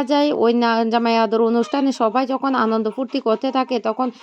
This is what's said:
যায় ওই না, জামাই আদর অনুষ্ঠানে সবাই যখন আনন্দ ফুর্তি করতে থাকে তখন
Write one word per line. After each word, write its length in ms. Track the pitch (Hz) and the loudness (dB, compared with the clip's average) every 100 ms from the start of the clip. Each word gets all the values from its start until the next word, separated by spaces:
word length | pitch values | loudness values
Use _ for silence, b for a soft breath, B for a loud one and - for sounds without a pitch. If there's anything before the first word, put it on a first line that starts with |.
যায় 260 | 254 285 294 | 2 2 2
ওই 200 | - 233 | 2 2
না, 160 | 240 233 226 226 | 2 2 0 0
জামাই 320 | 233 233 226 | 0 2 2
আদর 240 | 220 220 | 2 2
অনুষ্ঠানে 500 | 226 233 226 285 277 | 2 2 0 0 -2
সবাই 320 | 254 226 240 254 | 0 0 0 -2
যখন 240 | 262 269 254 | -2 -2 0
আনন্দ 300 | 220 220 214 | 0 0 -2
ফুর্তি 300 | 233 269 277 | -4 -6 -4
করতে 280 | 233 220 269 | 0 0 0
থাকে 240 | 262 254 240 | -2 -2 -2
তখন 280 | 220 214 254 B | -2 -2 -4 B